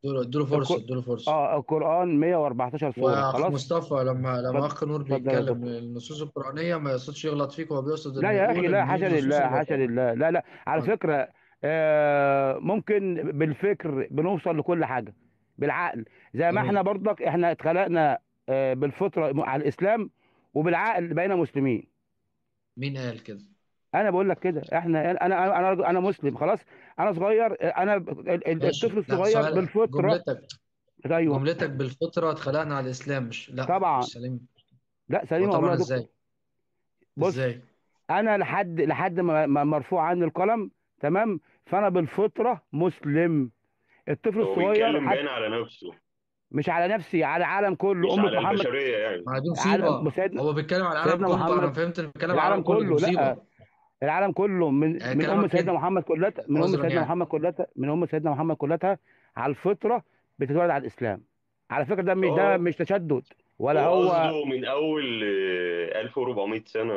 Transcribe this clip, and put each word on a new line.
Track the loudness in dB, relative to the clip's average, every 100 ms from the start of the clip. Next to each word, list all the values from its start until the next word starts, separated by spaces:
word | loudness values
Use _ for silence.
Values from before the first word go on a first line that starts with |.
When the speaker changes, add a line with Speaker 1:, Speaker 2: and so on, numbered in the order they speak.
| -4
Speaker 1:
ادوا |
له، | -4
ادوا | -2 -2
له | 0
فرصة، | 0 0 -2
Speaker 2:
الكل-، | -2
Speaker 1:
ادوا | -8
له |
فرصة. | -4 -4 0
Speaker 2:
آه، | 0 2 0
القرآن | -2 -2 2 0 2 2
مية | 2 2
وأربعتاشر | 0 0 -4 -2 -4
سورة. | 0 2
Speaker 1:
وأخ | 2 0 0
Speaker 2:
خلاص؟ | 0
Speaker 1:
مصطفى، | -2 -2 -4 -2
لما، | -2 0
لما | -2 -2 -2 -2
Speaker 2:
اتفضل. | -2 -2
Speaker 1:
أخ | -4
نور | -4 -4
Speaker 2:
اتفضل | -2
يا | -2
Speaker 1:
بيتكلم، | 0 0 0
Speaker 2:
دكتور. | -4 -4 -8
Speaker 1:
النصوص | -10 -12 -12 -10
القرآنية | -10 -8 -8 -6 -4 -4
ما | -2
يقصدش | -4 -6 -8 -4
يغلط | -2 -4
فيك، | -6 -6
هو | -4
بيقصد | -4 -6 -6 -2
Speaker 2:
لا | 0
Speaker 1:
إنه | 2
Speaker 2:
يا |
Speaker 1:
يقول | 2 2
Speaker 2:
أخي، | 2
لا، | 2
Speaker 1:
إن | 2
Speaker 2:
حاشا | 0 2
Speaker 1:
النصوص | 2 4
Speaker 2:
لله، | 2
حاشا | 2 0 0 0
Speaker 1:
القرآنية. | 0
Speaker 2:
لله. | 2 0
لا، | 2 2
لا، | 0 -4 -12 -4
على | -2
Speaker 1:
اتفضل. | 0 0
Speaker 2:
فكرة، | 0 0 -2 _ _ _
آه، | -2 0 4 4 4 4 4 4 2 0
ممكن | 0 -2 2 0 2 -2 -4
بالفكر | 0 -2 0 -2 -2 -2 -4 -2
بنوصل | 0 0 0 0 -2
لكل | 0 0 0
حاجة، | -4 -6 -16 _ _ _ -4
بالعقل. | -2 0 -2 -4 -12 _ -14
زي | -2 2
ما |
Speaker 1:
جميل. | 2 2
Speaker 2:
احنا | 2
برضك، | 0 0 -2 -2
احنا | 0 2 0
اتخلقنا، | 0 0 2 2 2 2 0 _ _ -4
آه، | 0 0
بالفطرة | 0 -2 -2 -2 0 -2
م-، | -2
على | -2 -2
الإسلام، | -2 0 0 0 -2 _ _ _ _
وبالعقل | -2 0 2 2 0 0
بقينا | -2 0 0
مسلمين. | 0 0 0 0 -4 _ _ _ _ _ _ _ _ -10
Speaker 1:
مين | -8 -6
قال | -8 -10
كده؟ | -14 -18 -18 _ _ _ _ -2
Speaker 2:
أنا | 0
بقول | 2 0
لك | 0
كده. | -2 -4 -4
احنا، | -4 0 0 0
أنا، | 0 0
أنا، | 2 2 2
أنا، | 2 2 0
أنا | 0
مسلم، | 0 -2 -4 -2
خلاص. | 0 -2 -4 -20 -20 -2
أنا | -2
صغير، | 0 2 2 2 0
آه، | -2
أنا | 0 2 0
ب-، | -2 -8 -4
ال-، | -2 -2
ال-، | 0
Speaker 1:
ماشي. | 0 0 -2
Speaker 2:
الطفل | -2
Speaker 1:
لا، |
Speaker 2:
الصغير | -2 0 4 4
Speaker 1:
سؤال. | 2 0
Speaker 2:
بالفطرة. | 0 0 0 2
Speaker 1:
جملتك، | 2 0 -2 -8 -10 -20 _ _ _ _ -2
Speaker 2:
أيوه. | 0 2 2
Speaker 1:
جملتك | 0 -2 -4
بالفطرة | -4 -6 -4 -4 -2 -2
اتخلقنا | -2 -2 -2 -2 -4
على | -6
الإسلام، | -8 -6 -4
مش، | -4 -10 -12
لا، | -8 -2
Speaker 2:
طبعًا. | 0 2 0
Speaker 1:
مش | 0
سليم. | -6 -8 -8 -12 _ _ _ _ _ _
Speaker 2:
لا، | -4 0
سليم | 0 2
Speaker 1:
هو |
طبعًا | 4
Speaker 2:
والله | 4
يا | 2
دكتور. | 0 -2
Speaker 1:
إزاي؟ | -4 _ _ _ _ _ _ _ _ _ _ -2
Speaker 2:
بص، | -2
Speaker 1:
إزاي؟ | 0 -4 -4 -16 _ _ _ -2
Speaker 2:
أنا | 0 2 2
لحد، | 0 -2 -2 0
لحد | 0 2 -2 0
ما، | 2 2 4
ما | 2
مرفوع | 2 0 0 0
عني | 2 2 0
القلم، | 0 0 0 -2 _ _ _
تمام؟ | 0 0 0 -2 _ _ -4
فأنا | 0 2
بالفطرة | 2 0 0 -2 0 -2 -2 _
مسلم. | 0 0 -2 -2 2 2 2 -2 _ _ _ _ _ -6
الطفل | -2 -2 0
Speaker 3:
هو | 0
Speaker 2:
الصغير | 2 2
Speaker 3:
بيتكلم | 4 2 2 0
Speaker 2:
حت-، | 0
Speaker 3:
باين | -2
على | -4 -4 -4
نفسه. | -6 -12 -18 -18 _ _ _ _ _
Speaker 2:
مش | -4 0
على | 0 0
نفسي، | 0 0 0
على | 0 0
العالم | 0 0 0 0
كله. | 0 2 2
Speaker 3:
مش | 4
Speaker 2:
أمة | 4
Speaker 3:
على | 2
Speaker 2:
محمد. | 2 0
Speaker 3:
البشرية، | 0 0 0 0
يعني. | -2 -4 -4
Speaker 1:
ما | -4
دي | -2 -2 2
Speaker 2:
عالم | 2 2
Speaker 1:
مصيبة. | 2 -2
Speaker 2:
سيدنا، | 0 -2 0
Speaker 1:
هو | -2
بيتكلم | -2 -2 -2 0
على |
العالم | 0 0
Speaker 2:
سيدنا | 2 2
Speaker 1:
كله. | 2
Speaker 2:
محمد. | 2 2
Speaker 1:
أنا | 0
فهمت | -2 -4 -4
إن | -8
الكلام | -6 -2 2
على | 2
Speaker 2:
العالم | 2
Speaker 1:
العالم | 2 2 4
كله، | 2
دي | 2
Speaker 2:
كله، |
لا. | 2 0
Speaker 1:
مصيبة. | -2 _ _ -20 _ _ _
Speaker 2:
العالم | -2 0 0
كله | 0 0 2 2
من، | 4 2 0
Speaker 1:
يعني | -2 0
Speaker 2:
من | 2
Speaker 1:
كلامك | 2
Speaker 2:
أم | 2
سيدنا | 2
Speaker 1:
كده. | 0
Speaker 2:
محمد | 0 0 -2
كلها، | 0 0 0 -2 -2
من | 2
أم |
Speaker 1:
عذرًا | 2 2
Speaker 2:
سيدنا | 2
Speaker 1:
يعني. | 0 0
Speaker 2:
محمد | -2 -2
كلها، | 0 -2 -2 -6 -4
من | -2
أم | -2 -2
سيدنا | -2 -2
محمد | -2 -2 -2
كلها | 0 0 0 -2 _ _ _ -6
على | -4
الفطرة | -2 -2 0 0 -2 -4 _ _ _
بتتولد | -2 2 2
على | 2
الإسلام. | -2 -4 -4 -4 -8 _ _ _ _
على | -4 -2
فكرة، | 0
ده | 0 2
مش، | 2
ده | 4 4
Speaker 3:
هو، | 2
Speaker 2:
مش | 0 -2
تشدد | 0 0 0 -2 -4 _ _ _
ولا | 0 2 4
Speaker 3:
هو | 4
Speaker 2:
هو | 4
Speaker 3:
قصده | 4 2 0 -2
من | -4 -2
أول، | -2 0 0 -2 -2
آه، | -2 0 0 -2 -2 -2 -2 -4
ألف | -4 -4
وأربعمية | -4 -2 -4 -6 -6
سنة، | -4 -2